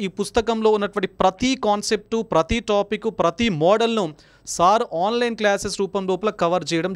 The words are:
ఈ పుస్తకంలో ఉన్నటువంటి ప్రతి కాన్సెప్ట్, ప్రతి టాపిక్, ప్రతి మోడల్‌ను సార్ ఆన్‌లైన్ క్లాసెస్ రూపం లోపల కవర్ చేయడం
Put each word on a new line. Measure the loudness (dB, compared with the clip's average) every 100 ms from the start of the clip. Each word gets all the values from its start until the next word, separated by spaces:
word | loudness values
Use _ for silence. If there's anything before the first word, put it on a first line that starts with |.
| -4
ఈ |
పుస్తకంలో | -6 -4 -2 0 0 2 2
ఉన్నటువంటి | 0 -4 -6
ప్రతి | 0 0 2 -2 0 0
కాన్సెప్ట్, | -2 -2 -4 -4 -6 0
ప్రతి | 0 0 -2 0
టాపిక్, | 0 0 -4 -4 -2
ప్రతి | 0 0 -2 2
మోడల్‌ను | 4 4 2 0 -2 -6 _ _ -10 2
సార్ | 4 4 2 -2 -2
ఆన్‌లైన్ | 0 -2 0
క్లాసెస్ | 0 0 -2 -4
రూపం | -4 -4 -2
లోపల | -2 -2 0
కవర్ | 0 0 0
చేయడం | -2 -2